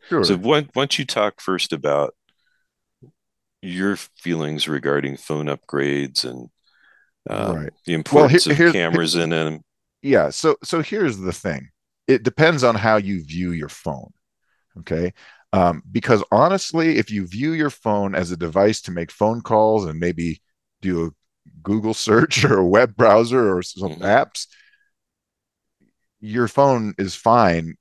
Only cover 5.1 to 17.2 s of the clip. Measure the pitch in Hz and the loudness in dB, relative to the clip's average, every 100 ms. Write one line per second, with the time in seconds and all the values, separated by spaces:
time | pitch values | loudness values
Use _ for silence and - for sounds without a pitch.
5.1 | 69 - 76 73 69 _ 71 71 71 69 | -8 -8 -6 -4 -8 _ -4 -2 -2 -4
6.1 | 65 64 62 60 _ _ _ _ _ _ | -6 -8 -10 -18 _ _ _ _ _ _
7.1 | _ - 50 53 78 73 - - 80 - | _ -10 -6 -4 -4 -8 -12 -6 -4 2
8.1 | - 127 175 - 143 170 95 82 85 80 | 4 6 6 4 4 4 2 0 0 0
9.1 | 85 82 82 78 78 - _ _ _ 135 | 0 0 0 -2 -6 -14 _ _ _ 0
10.1 | 117 76 - 160 - 143 165 147 208 160 | 2 2 0 0 0 -2 -6 -4 -2 -2
11.1 | 98 92 - 98 71 - _ _ _ - | -4 -6 -6 -6 -8 -12 _ _ _ 0
12.1 | 123 120 - 160 151 123 107 110 107 98 | 0 0 2 2 4 0 2 2 2 0
13.1 | 95 73 82 90 85 73 - - 67 - | -6 -8 -8 -6 -6 -10 -12 -12 -12 -14
14.1 | _ _ _ _ _ _ 90 - 80 90 | _ _ _ _ _ _ -16 -8 -4 -4
15.1 | - - _ _ 95 87 78 - 101 - | -8 -20 _ _ 2 2 0 -4 -4 2
16.1 | 110 - 107 160 190 - 160 160 147 104 | 2 2 2 2 0 -4 -2 0 0 -2
17.1 | 104 | -4